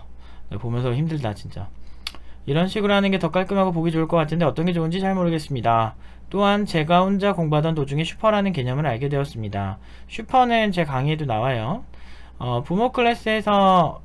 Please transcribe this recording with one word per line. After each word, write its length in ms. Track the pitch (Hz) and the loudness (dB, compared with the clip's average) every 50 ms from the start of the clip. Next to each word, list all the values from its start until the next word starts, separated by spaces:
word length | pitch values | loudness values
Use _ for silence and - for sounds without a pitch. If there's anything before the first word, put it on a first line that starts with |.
| - - - - - - - - - - | -14 -16 -16 -16 -16 -14 -14 -12 -10 -8
네, 80 | - 98 | -8 -6
보면서 360 | 117 117 117 120 127 127 120 | -6 -4 -2 -2 -2 0 0
힘들다, 400 | 139 160 160 160 151 123 110 101 | 0 -2 -2 -2 -4 -4 -4 -6
진짜. 340 | - - 98 - - 95 - - - - - - - - - - - - - - - - 135 | -6 -10 -12 -10 -10 -10 -10 -10 -12 -12 -12 -12 -12 -12 -12 -12 -12 -12 -12 -12 -8 -4 0
이런 180 | 143 160 180 | 2 2 2
식으로 280 | 190 - 214 202 202 202 | 0 0 0 2 4 4
하는 160 | 196 196 196 | 4 4 2
게 80 | 190 180 | 2 0
더 120 | 180 156 | 0 0
깔끔하고 420 | 151 185 190 185 202 196 190 190 | 0 0 0 0 2 2 2 2
보기 180 | 170 165 160 170 | 2 0 0 0
좋을 160 | 160 160 160 156 | 2 0 0 2
것 80 | 170 | 2
같은데 280 | 165 156 151 160 170 170 | 2 2 2 2 2 2
어떤 200 | 139 - 156 165 | 2 2 2 0
게 80 | 185 | 0
좋은지 280 | 175 170 160 160 170 196 | 2 0 0 0 0 0
잘 140 | 196 190 190 | 0 0 2
모르겠습니다. 840 | 185 180 170 165 156 156 - 143 120 107 117 117 113 113 110 - - - - - - - - | 2 2 2 0 0 -2 -4 -4 0 2 4 4 4 2 0 -2 -8 -16 -18 -18 -18 -12 -4
또한 340 | - 196 202 202 202 208 208 | 0 2 2 4 4 2 0
제가 380 | 196 - 165 151 156 175 180 | 0 0 0 2 4 4 4
혼자 300 | 185 190 202 196 196 208 190 | 4 4 2 2 2 2 2
공부하던 400 | 170 165 151 156 151 151 165 165 | 2 0 2 2 2 2 2 0
도중에 300 | 156 139 139 139 151 165 | 0 -2 -2 -2 -2 -2
슈퍼라는 480 | - - - - 220 214 202 196 196 | -4 -4 0 2 2 4 4 2 0
개념을 340 | 175 143 123 123 127 143 151 | 0 0 -2 -2 0 0 0
알게 220 | 143 117 117 143 139 | 0 0 0 -2 0
되었습니다. 720 | 147 139 139 139 - 117 107 104 101 101 101 95 95 - - - - - - | 0 -2 -2 -4 -6 -8 -6 -4 -4 -4 -4 -4 -6 -8 -12 -18 -18 -18 -16
슈퍼는 680 | - - - 220 - - 262 247 240 233 226 220 208 | -12 -10 -10 -4 2 4 4 4 4 4 2 2 2
제 120 | 175 180 165 | 0 0 0
강의에도 420 | 151 135 127 135 147 156 147 151 | 0 0 0 0 0 0 -2 -2
나와요. 580 | 135 110 107 117 135 131 113 110 120 190 247 - - - - - - - - - - - - | -2 -2 0 0 0 0 -2 -2 -4 -4 -6 -8 -12 -16 -16 -16 -16 -16 -16 -18 -16 -12 -8
어, 240 | 127 123 120 120 | -6 -4 -4 -4
부모 300 | - - 170 202 233 254 | -2 -2 0 0 0 0
클래스에서, 1080 | - 262 240 233 233 - - 226 214 220 208 214 202 202 196 190 185 180 165 131 - - | 2 2 2 2 2 0 -2 -2 -2 0 2 2 4 6 6 6 6 6 4 2 0 -8